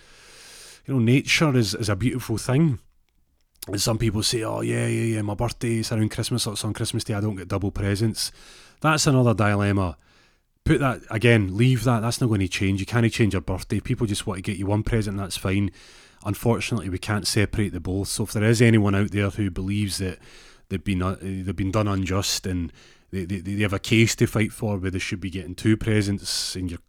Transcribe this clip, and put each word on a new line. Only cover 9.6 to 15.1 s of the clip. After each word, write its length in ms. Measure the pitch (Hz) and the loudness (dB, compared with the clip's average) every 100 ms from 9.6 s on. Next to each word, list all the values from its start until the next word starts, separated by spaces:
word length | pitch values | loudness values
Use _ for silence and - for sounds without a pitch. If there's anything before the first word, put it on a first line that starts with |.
| 101 101 92 - _ _ _ _ _ _ | 2 2 0 -4 _ _ _ _ _ _
Put 140 | - 151 | 0 2
that, 240 | 139 101 - | 2 -2 -4
again, 460 | 110 120 117 95 95 | 2 6 6 4 4
leave 260 | 127 127 | 4 4
that, 180 | 117 117 | 2 0
that's 200 | 117 - | 0 0
not 100 | 127 | 0
gonna 160 | 107 92 | 2 0
change. 320 | - 95 98 | 0 0 0
You 80 | 98 | 0
can't 260 | 120 113 | 2 2
change 220 | - 98 | 4 2
your 60 | 92 | 2
birthday. 400 | - 92 - 104 | -2 -6 -4 -4
People 260 | - 123 110 | -2 -2 -2
just 180 | 101 | -2
want 140 | - 95 | -4 -6
to 40 | |
get 140 | 95 101 | -6 -4
you 100 | 98 | 0
one 180 | 107 | 0
present, 320 | - 113 104 | 0 0 -2